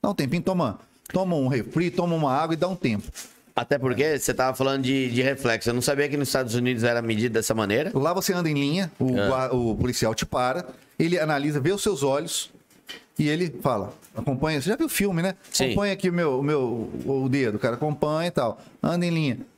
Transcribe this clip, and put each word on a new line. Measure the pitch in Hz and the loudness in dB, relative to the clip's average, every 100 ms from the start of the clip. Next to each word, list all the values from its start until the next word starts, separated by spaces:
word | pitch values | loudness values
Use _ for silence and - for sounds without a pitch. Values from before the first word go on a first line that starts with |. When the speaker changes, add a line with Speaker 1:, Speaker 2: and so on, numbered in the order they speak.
Speaker 1:
dá | 208 | -2
um | 202 | 0
tempinho, | 139 170 | -2 0
toma, | 180 185 143 95 - _ - | 0 0 0 -4 -14 _ -4
toma | 180 190 170 | -2 0 0
um | 127 | 2
refri, | 131 101 160 175 | 0 -2 -2 -2
toma | - 175 165 | 0 0 0
uma | 147 | 2
água | 131 160 160 | 0 0 0
e | |
dá | 180 | -2
um | 185 | 0
tempo. | 135 104 - - - - _ - | -2 -2 -6 -14 -18 -20 _ -6
Speaker 2:
Até | 120 143 | 0 0
porque | 131 123 147 139 | 0 2 2 2
você | 131 | -2
tava | 120 131 | 0 0
falando | 131 135 135 | 2 0 2
de, | 131 135 131 | 0 0 2
de | 117 | 2
reflexo. | 127 139 127 113 123 | 2 2 0 0 0
Eu | |
não | 120 | 0
sabia | 120 139 147 | 0 0 0
que | 147 | 0
nos | 135 | 0
Estados | 135 127 117 | 0 0 0
Unidos | 123 123 | 0 2
era | 120 117 | 2 2
medido | 117 107 120 113 | 0 0 2 0
dessa | 107 | 0
maneira. | 113 101 110 160 | 0 2 2 2
Speaker 1:
Lá | 160 147 | 0 0
você | 180 - | 0 0
anda | 175 165 | 0 0
em | |
linha, | 143 139 165 180 - | 0 0 0 -2 -2
o | 131 123 | 0 2
Speaker 2:
É. | 101 | 2
Speaker 1:
gua-, | 131 131 131 | 2 0 0
o | 117 104 | 0 0
policial | 123 120 113 | 0 0 0
te | 110 - | 0 -2
para, | 139 123 131 180 - - _ | 0 0 -2 -6 -16 -20 _
ele | 165 175 | 0 2
analisa, | 156 147 147 147 | 2 0 0 0
vê | 139 | 0
os | 196 | 0
seus | - 175 | 0 0
olhos | 139 139 160 - - - _ - - - _ - | 0 0 -2 -6 -8 -14 _ -20 -20 -20 _ -2
e | 147 | 0
ele | 156 175 131 | 0 -2 -2
fala, | 143 113 95 - - | 0 0 -2 -10 -14
"Acompanha." | - 120 131 156 156 | -8 -4 -2 0 0
Você | 135 | -2
já | 220 | -2
viu | 330 | -2
o | |
filme, | - 202 170 | 0 0 2
né? | 180 185 - | -2 -4 -6
Speaker 2:
Sim. | - 131 | -2 0
Speaker 1:
"Acompanha | 120 202 | 2 0
aqui | 190 185 | 0 0
o | |
meu, | 175 165 127 | 2 2 2
o | |
meu, | 143 151 123 120 104 - - | 2 2 0 -2 -6 -6 -2
o | 135 131 | 0 0
dedo, | 139 120 104 | 2 0 0
cara, | 127 120 | -2 0
acompanha | 151 143 151 156 175 | -2 0 0 0 0
e | |
tal. | 170 120 - - - | 0 -2 -4 -14 -4
Anda | - 170 175 | -2 0 0
em | |
linha. | 165 151 123 - | 2 0 -2 -8